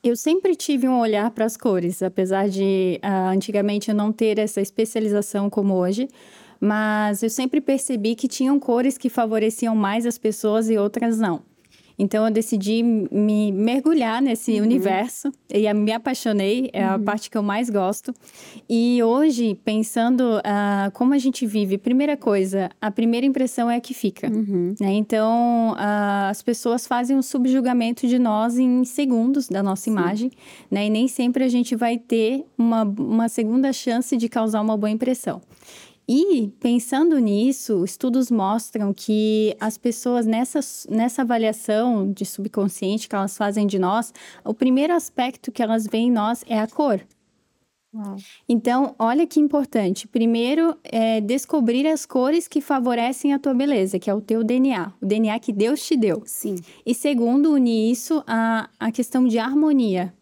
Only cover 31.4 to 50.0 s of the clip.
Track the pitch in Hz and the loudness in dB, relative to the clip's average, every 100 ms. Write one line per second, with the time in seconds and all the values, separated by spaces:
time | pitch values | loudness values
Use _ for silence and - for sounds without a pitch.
31.4 | 262 247 240 220 233 233 - 226 220 269 | 2 2 0 0 0 -2 0 0 2 0
32.4 | - - 233 226 208 202 - 226 233 - | -6 0 2 2 0 -2 0 0 0 0
33.4 | 220 247 269 254 254 233 254 247 233 247 | 0 2 0 0 -2 -2 0 -2 0 0
34.4 | 220 214 214 214 214 220 247 254 - - | 0 0 0 0 0 0 -2 -2 -4 -8
35.4 | _ - - - - _ - 262 392 294 | _ -20 -20 -20 -20 _ 0 2 4 2
36.4 | 208 - 240 240 - 269 339 302 220 202 | 0 -2 0 0 0 2 4 4 2 2
37.4 | 247 262 - 202 190 - 262 247 247 233 | 0 -2 -2 -2 -2 -2 -2 0 0 0
38.4 | 190 226 - 220 202 196 - 214 214 214 | 0 -2 -4 -4 -4 -4 -2 0 2 2
39.4 | 214 - 220 - 240 233 254 247 226 220 | 0 0 -6 -2 -4 -2 -2 0 0 0
40.4 | 254 302 269 - - 220 240 240 240 233 | 0 -4 -6 -12 -4 -2 0 -2 0 0
41.4 | 220 214 - 214 247 220 196 190 196 - | 0 -2 -2 0 2 0 -2 -4 -8 -8
42.4 | 202 - 196 - 190 214 - 202 196 - | -6 -2 -2 -2 -4 -4 -4 -4 -4 -2
43.4 | 208 208 208 196 185 214 226 - - - | -2 0 0 0 0 0 -4 -14 -20 -12
44.4 | - 220 262 254 302 349 - - 254 - | -8 -2 2 2 2 0 -2 -4 -4 -6
45.4 | - 220 220 226 214 220 240 233 214 240 | -12 -4 -2 0 0 0 2 2 0 -4
46.4 | - 220 220 - 294 196 - _ _ _ | -2 -2 -2 0 0 0 -4 _ _ _
47.4 | _ _ _ _ _ 220 202 196 196 - | _ _ _ _ _ -12 -10 -12 -16 -16
48.4 | - 233 233 247 277 - 226 269 339 320 | -2 0 2 0 -2 -2 0 0 0 2
49.4 | 294 294 269 226 196 196 | 2 0 0 0 0 -2